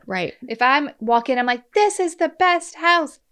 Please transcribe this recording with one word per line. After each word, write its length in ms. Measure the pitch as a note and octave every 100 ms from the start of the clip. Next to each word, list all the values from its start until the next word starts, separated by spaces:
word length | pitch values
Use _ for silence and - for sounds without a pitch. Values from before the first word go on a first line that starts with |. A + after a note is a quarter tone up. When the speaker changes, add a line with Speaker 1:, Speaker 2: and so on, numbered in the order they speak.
| -
Speaker 1:
Right. 280 | F#3+ F3 - B3
Speaker 2:
If 120 | A3+
I'm 300 | B3 C#4+ C#4+ -
walking, 380 | A3 A#3 A#3 B3
I'm 80 | B3
like, 260 | B3 _
"This 260 | G#4 G#4 G4
is 180 | F4+ E4
the 120 | E4
best 460 | D#4+ F#4 F4 F4 -
house 420 | E4 F4 D4 - _